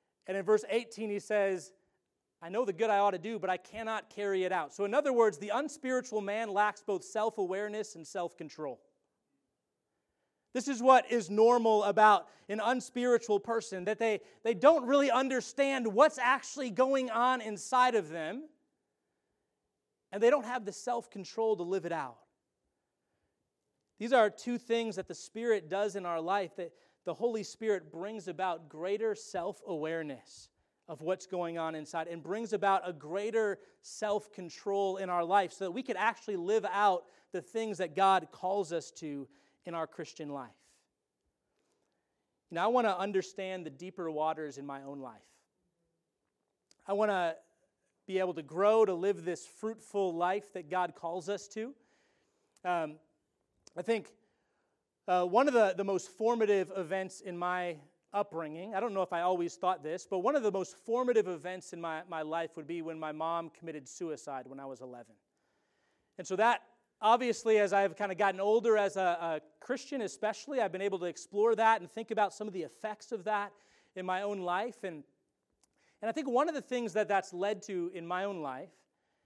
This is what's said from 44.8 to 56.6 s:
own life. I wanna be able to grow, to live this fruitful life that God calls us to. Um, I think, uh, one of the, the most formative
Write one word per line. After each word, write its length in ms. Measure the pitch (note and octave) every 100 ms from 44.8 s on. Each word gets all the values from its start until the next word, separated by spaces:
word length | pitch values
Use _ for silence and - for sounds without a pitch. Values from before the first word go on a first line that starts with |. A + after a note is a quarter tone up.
own 180 | C#3 C#3
life. 160 | C3 G#2 _ _ _ _ _ _ _ _ _ _ _ _ _ _ _ _ -
I 60 |
wanna 420 | G3+ G#3+ F#3+ E3+ D#3+ _ _ _ _ _ _ -
be 140 | F#3
able 140 | F#3
to 80 | E3
grow, 420 | C#3+ E3 G#3 A3
to 100 | G#3
live 300 | F3 F#3+ F3
this 200 | E3 E3
fruitful 720 | - - A3 A3 - G3+ F#3
life 380 | E3+ F3 G3+ G3+
that 180 | F#3 D3+
God 240 | F3+ F3
calls 340 | - E3 F3+ E3
us 200 | G3+ -
to. 260 | A3 A#3+ - _ _ _ _ _ _ _ _
Um, 320 | F3+ E3+ D#3 D#3 _ _ _ _ _ _ - F3
I 60 |
think, 260 | G3+ A3+ - _ _ _ _ _ _ _ _ _ -
uh, 160 | F3+
one 240 | F3+ G#3+ C#4+
of 60 |
the, 200 | A#3+ G3 F3+
the 80 |
most 240 | G3 F#3 -
formative 640 | - A3 A#3 G#3 G3+